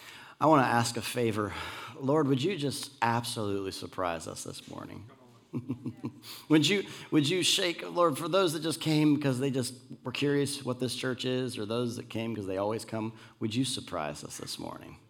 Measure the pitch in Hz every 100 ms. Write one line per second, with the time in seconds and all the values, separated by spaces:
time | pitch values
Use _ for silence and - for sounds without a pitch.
0 | - - - - 151 151 120 117 117 113
1 | - 123 117 107 101 87 - - - -
2 | 135 156 139 135 160 175 139 - - -
3 | 117 117 117 117 104 98 95 - - -
4 | 87 82 - - - - - 50 - 50
5 | 98 - - - _ - 120 120 123 -
6 | 120 - - - - 156 147 202 - -
7 | - 151 143 185 156 - 185 165 180 170
8 | 170 135 165 185 180 160 156 - 160 151
9 | 151 143 143 123 139 131 120 - - 113
10 | 127 - 143 143 139 - 123 120 123 -
11 | 131 117 127 127 127 120 104 117 120 120
12 | 117 110 113 107 95 95 101 110 - 113
13 | 110 113 - - 113 117 131 - - 85
14 | 76 76 - - - - 50 - - -